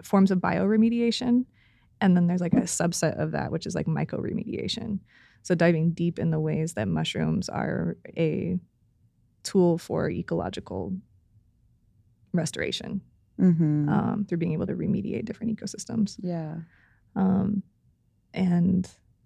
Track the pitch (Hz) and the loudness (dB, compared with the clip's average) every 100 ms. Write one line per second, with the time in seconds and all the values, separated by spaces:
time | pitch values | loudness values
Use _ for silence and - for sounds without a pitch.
0 | - 196 190 185 180 170 196 220 226 233 | 2 6 6 4 2 2 2 4 4 4
1 | 233 226 247 240 254 _ _ _ _ - | 0 0 2 2 0 _ _ _ _ 0
2 | 190 180 175 180 175 - 170 - 175 - | 4 6 4 2 2 2 0 0 0 2
3 | 160 - 156 147 131 160 - 175 - 147 | -2 0 -2 -2 -4 -4 -4 -4 -2 -2
4 | 160 - - - - - 190 - - 202 | -2 -4 -4 -6 -6 -6 -6 -6 -6 -6
5 | _ _ _ _ - 170 170 165 170 165 | _ _ _ _ -2 4 4 4 2 2
6 | 170 - 165 156 156 156 160 - 110 156 | -2 0 0 0 0 -2 -2 -2 -2 0
7 | 160 - 156 - - - - - 170 - | -2 -2 0 0 -2 -4 -2 -2 -4 -6
8 | - - 160 - 170 185 - _ _ _ | -10 -2 0 0 -2 -4 -6 _ _ _
9 | _ _ _ _ - 196 175 170 - 160 | _ _ _ _ 0 4 4 4 -2 -2
10 | 151 - - 165 87 - - 95 92 185 | -2 -4 -4 -4 -4 -8 -8 -8 -6 -8
11 | - _ _ _ _ _ _ _ _ _ | -10 _ _ _ _ _ _ _ _ _
12 | _ _ - 175 160 - - - - 196 | _ _ -6 -4 -4 -4 -6 -6 -6 -10
13 | - _ _ - 185 165 156 147 147 208 | -10 _ _ 2 2 4 2 2 2 0
14 | - - 202 170 165 156 - - - 196 | 0 -2 -4 -2 -2 -2 -4 -4 -2 -2
15 | 202 - 214 214 226 220 208 208 - 226 | -2 -6 -6 -6 -6 -6 -8 -12 -6 -2
16 | 202 - 180 170 156 165 165 _ _ _ | -2 -2 -6 -6 -6 -10 -14 _ _ _
17 | _ 196 185 190 196 202 - _ _ _ | _ 0 2 2 0 -2 -4 _ _ _
18 | _ _ _ - 180 175 180 185 180 - | _ _ _ -2 2 4 4 2 0 -10
19 | _ _ | _ _